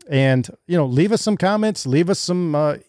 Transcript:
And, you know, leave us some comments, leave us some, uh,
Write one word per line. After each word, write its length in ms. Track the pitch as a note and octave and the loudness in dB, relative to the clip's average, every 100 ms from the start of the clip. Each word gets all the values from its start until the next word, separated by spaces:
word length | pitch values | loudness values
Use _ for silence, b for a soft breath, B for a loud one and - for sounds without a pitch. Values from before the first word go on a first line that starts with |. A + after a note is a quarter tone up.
| - | -4
And, 400 | C#3 C3+ C3 A#2+ - - | 0 2 2 -2 -10 -2
you 120 | E3+ | 0
know, 100 | C3+ | 2
leave 240 | B2+ G3 | 2 2
us 100 | A3 | 0
some 160 | A3 G3+ | 0 0
comments, 480 | F#3 G#3+ G#3+ - C3 | 0 0 -2 -2 0
leave 240 | C#3 F3 | 0 2
us 100 | G3 | -2
some, 360 | - F3+ F3 D3 | -2 -2 -2 0
uh, 220 | D3+ C#3+ | -2 -4